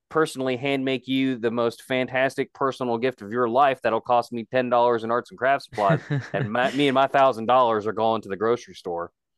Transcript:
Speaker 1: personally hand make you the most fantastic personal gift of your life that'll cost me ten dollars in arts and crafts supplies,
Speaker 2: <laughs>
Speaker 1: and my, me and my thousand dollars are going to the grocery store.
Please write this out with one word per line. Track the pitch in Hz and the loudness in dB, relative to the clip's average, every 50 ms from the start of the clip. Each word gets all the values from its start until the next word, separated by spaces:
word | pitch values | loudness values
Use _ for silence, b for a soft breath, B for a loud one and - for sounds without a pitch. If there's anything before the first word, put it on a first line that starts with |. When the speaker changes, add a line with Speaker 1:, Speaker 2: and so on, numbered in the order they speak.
| _ - | _ -4
Speaker 1:
personally | - 156 160 151 - 131 131 131 127 | -2 -2 -2 -2 -2 -4 -4 -4 -4
hand | 120 139 139 139 135 | -2 -2 -2 -2 -2
make | 131 135 135 - - | -2 -2 -4 -4 -4
you | 127 131 135 135 131 131 | -4 -2 0 0 -2 -2
the | 113 113 117 | -2 -2 -2
most | 113 120 117 117 - - | 0 0 -2 -2 -4 -6
fantastic | - - 131 127 127 120 131 127 131 131 - - 131 - - | -6 -4 -2 -2 -2 -2 -2 -2 -2 -2 -2 -4 -8 -8 -6
personal | - 139 135 123 - 131 123 117 | -4 -4 -4 -2 -4 -4 -4 -2
gift | 113 120 - - - | -2 -2 -4 -4 -8
of | 104 98 | -10 -6
your | 113 123 123 | -4 -2 -2
life | 113 113 135 143 135 131 - | 0 2 2 2 2 0 0
that'll | - 117 113 113 | 0 0 0 0
cost | - - 123 120 117 - | 0 2 2 2 0 -2
me | 120 117 110 - | -6 -10 -8 -2
ten | 127 131 123 123 | -2 -2 0 2
dollars | 123 120 120 123 120 113 113 | 2 4 4 4 2 0 -2
in | 113 | -2
arts | 117 120 113 - | -2 -4 -4 -6
and | 92 87 | -8 -4
crafts | 120 135 117 113 - | 0 0 0 0 -4
supplies, | - - - 101 - 160 135 - - | -6 -2 0 2 2 2 2 0 -4
Speaker 2:
<laughs> | 147 135 - - | -6 -6 -4 -4
Speaker 1:
and | - 98 131 104 | -4 -4 -4 -2
my, | 110 120 127 135 | -2 0 0 0
me | 120 139 147 139 | 2 2 2 4
and | 127 | 4
my | 135 135 | 4 2
thousand | 131 - 139 135 135 113 113 113 | 4 4 4 4 4 2 0 0
dollars | 110 123 131 123 117 110 107 101 | 2 4 4 4 4 2 0 0
are | 107 | -2
going | 95 113 113 113 113 107 | -2 0 0 0 0 -2
to | 98 101 | -4 -6
the | 98 | -4
grocery | 90 107 117 120 120 - 95 90 | -2 0 0 0 -2 -4 -10 -20
store. | - - 92 85 85 85 - _ _ _ _ _ | -12 -10 -8 -6 -6 -8 -10 _ _ _ _ _